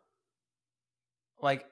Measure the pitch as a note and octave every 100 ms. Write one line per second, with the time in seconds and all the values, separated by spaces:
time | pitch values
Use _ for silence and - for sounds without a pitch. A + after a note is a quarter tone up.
0 | _ _ _ _ _ _ _ _ _ _
1 | _ _ _ - C#3+ C3+ -